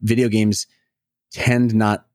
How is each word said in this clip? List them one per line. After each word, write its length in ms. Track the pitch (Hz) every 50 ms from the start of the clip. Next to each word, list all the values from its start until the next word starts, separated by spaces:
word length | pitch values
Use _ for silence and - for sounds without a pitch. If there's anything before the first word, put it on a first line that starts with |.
video 260 | - 107 117 117 127 117
games 400 | 104 110 107 107 104 - - - _ _ _ _ _ _ _ _ _ _ _ _
tend 420 | - - - - 120 120 123 120 110
not 320 | 110 110 104 104 - - _ _